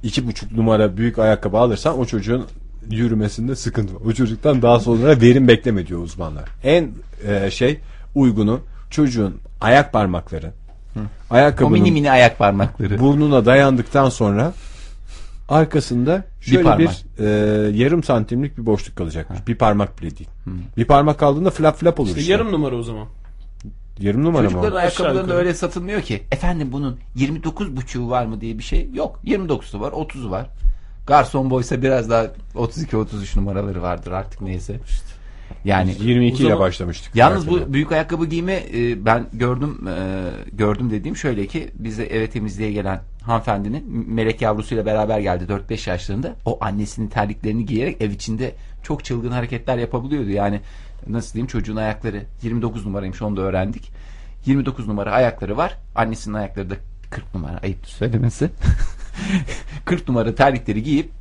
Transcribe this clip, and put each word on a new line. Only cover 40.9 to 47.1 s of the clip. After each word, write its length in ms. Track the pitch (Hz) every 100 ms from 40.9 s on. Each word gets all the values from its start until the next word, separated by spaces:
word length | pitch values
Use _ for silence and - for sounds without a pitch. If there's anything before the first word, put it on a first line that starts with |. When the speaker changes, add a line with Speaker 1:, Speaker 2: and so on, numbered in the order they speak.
Speaker 2:
dediğim 240 | 110 113 -
şöyle 300 | 147 110 98
ki 240 | 165 - -
bize 240 | 110 110
eve 260 | 113 113 110
temizliğe 420 | 120 107 98 107
gelen 300 | 104 95 92 - -
hanımefendinin 840 | 113 113 113 101 101 135 151 117 110
melek 280 | 113 110 110
yavrusuyla 440 | 113 107 107 120 107
beraber 340 | 107 107 107
geldi 280 | 101 90 87
dört 220 | 101 -
beş 180 | 110 -
yaşlarında. 480 | 90 - 101 135 - -
O 120 | -
annesinin 460 | 101 101 104 -
terliklerini 580 | 107